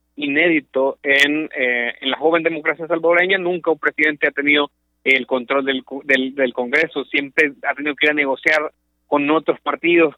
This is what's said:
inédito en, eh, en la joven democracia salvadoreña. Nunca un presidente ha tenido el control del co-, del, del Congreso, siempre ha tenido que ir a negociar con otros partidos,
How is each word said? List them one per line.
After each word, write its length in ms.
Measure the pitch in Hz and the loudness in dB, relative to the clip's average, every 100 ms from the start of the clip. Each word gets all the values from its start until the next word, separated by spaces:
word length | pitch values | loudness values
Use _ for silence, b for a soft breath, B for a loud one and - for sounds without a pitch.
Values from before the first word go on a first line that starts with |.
| _ - | _ -8
inédito 840 | 143 143 175 156 - 131 135 - | -4 0 2 0 -2 -2 -2 -2
en, 460 | 143 139 143 151 156 147 | 0 2 2 0 -4 -4
eh, 360 | 127 120 117 - | -2 -2 -4 -6
en 120 | 135 | -6
la 60 | 131 | 0
joven 260 | 156 165 | 2 2
democracia 440 | 165 160 156 151 160 | 0 -2 -4 -4 -2
salvadoreña. 500 | 165 165 175 185 196 | 0 2 2 2 0
Nunca 340 | 175 180 165 | -2 -2 -2
un 80 | 151 | 0
presidente 480 | 151 - 151 147 147 | -2 0 0 0 -2
ha 40 | |
tenido 400 | 143 143 147 143 _ _ _ | 0 0 2 0 _ _ _
el 240 | 131 135 120 | 0 0 0
control 380 | 131 117 139 135 | -4 -2 -2 -2
del 180 | 131 | -4
co-, 200 | - 135 139 | -6 -8 0
del, 300 | 131 131 139 | 0 0 -2
del 180 | 127 | -2
Congreso, 500 | 127 123 147 160 147 131 | -2 -2 0 0 -4 -4
siempre 480 | 147 143 165 151 135 | -4 -2 0 0 -2
ha 100 | 139 | -6
tenido 220 | 139 147 135 | -4 -6 -2
que 100 | 151 | 0
ir 60 | |
a 40 | 151 | 0
negociar 560 | 139 131 160 156 151 - _ _ - | -2 -2 0 0 -2 -10 _ _ -2
con 220 | 147 143 | 0 2
otros 280 | 156 151 143 | 0 0 -4
partidos, 560 | - - 165 170 156 | -4 -2 2 4 2